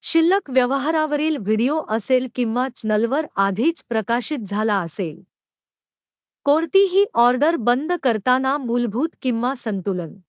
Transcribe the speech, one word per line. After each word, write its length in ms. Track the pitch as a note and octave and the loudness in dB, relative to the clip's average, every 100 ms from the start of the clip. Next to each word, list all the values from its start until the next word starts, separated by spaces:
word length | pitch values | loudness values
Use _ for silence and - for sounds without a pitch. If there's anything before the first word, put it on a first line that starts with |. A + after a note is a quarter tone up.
शिल्लक 480 | - E4 E4 G4 - | 0 2 4 2 2
व्यवहारावरील 840 | C4 B3 C4+ C4 D#4+ D#4 D4 D#4 D4+ | 0 2 0 0 0 0 0 0 -2
व्हिडिओ 460 | F#3+ G#3+ A#3+ D#4 - | 0 0 2 0 -2
असेल 400 | A3 - B3+ B3+ | -6 0 0 0
किंवा 340 | - A#3 A3+ C4 | -4 -2 -2 -4
चॅनलवर 580 | B3+ G#3+ G#3+ A3+ C4+ D#4+ - | -4 -2 0 0 -2 -4 -2
आधीच 480 | G3 F#3+ C#4 D#4+ - | -2 2 0 0 -4
प्रकाशित 500 | A3 G#3 A#3 B3+ D4 | -4 -2 -4 -2 -6
झाला 380 | G3+ G3+ A3 G3+ | -4 -2 0 0
असेल. 460 | E3+ - F3 E3 - _ _ _ _ _ _ _ _ _ _ _ | -4 -4 -6 -6 -18 _ _ _ _ _ _ _ _ _ _ _
कोणतीही 600 | - D4+ E4 F#4+ G4 F4+ G4+ | 0 2 4 2 4 2 0
ऑर्डर 420 | - A#3+ B3 D4 E4+ | 4 2 4 2 0
बंद 360 | A3 B3 D#4 F4 | 0 0 0 -2
करताना 540 | C4+ A3 A3+ B3+ C4 C#4+ | 0 0 0 0 0 -2
मूलभूत 500 | B3+ A#3+ A#3+ G#3 D#4+ _ | -2 -2 0 -2 -4 _
किंवा 320 | C4 A3+ A#3+ | -4 -2 -2
संतुलन. 600 | C4 - G3+ F#3 F3+ E3 F#3+ | -4 -4 -4 -2 -4 -6 -10